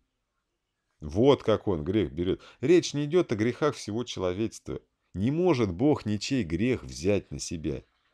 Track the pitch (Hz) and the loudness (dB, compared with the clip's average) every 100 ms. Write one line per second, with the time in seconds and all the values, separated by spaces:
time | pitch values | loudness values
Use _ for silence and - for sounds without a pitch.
0 | _ _ _ _ _ _ _ _ _ _ | _ _ _ _ _ _ _ _ _ _
1 | 76 82 131 131 - 104 - 87 76 104 | -6 2 4 4 4 0 0 -2 0 0
2 | 82 71 90 85 - - 135 175 - 143 | 0 -2 -2 -2 -6 -4 4 4 4 -2
3 | 147 175 170 107 113 117 151 - - 107 | 0 0 0 0 0 0 -2 -2 -6 -6
4 | 123 - 92 90 110 - - - - _ | -6 -4 -2 -2 -4 -6 -10 -10 -12 _
5 | _ 92 110 151 180 135 107 85 139 135 | _ -2 0 2 2 2 0 2 2 2
6 | - 104 - 135 87 82 120 113 65 64 | 0 -4 -2 -2 -2 -2 0 -2 -6 -4
7 | 85 101 - 71 - 85 78 69 - _ | 0 0 -2 -10 -8 -6 -6 -6 -10 _
8 | _ | _